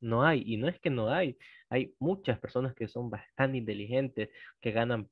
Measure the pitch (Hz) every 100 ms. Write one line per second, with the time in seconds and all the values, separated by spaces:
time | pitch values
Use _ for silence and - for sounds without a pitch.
0 | 117 113 151 143 107 107 113 - 170 123
1 | 110 160 165 - - - _ 127 - -
2 | 147 190 160 113 - 127 131 - 110 120
3 | 120 107 - - 135 131 110 101 104 127
4 | 135 113 104 - - - 120 110 117 117
5 | 98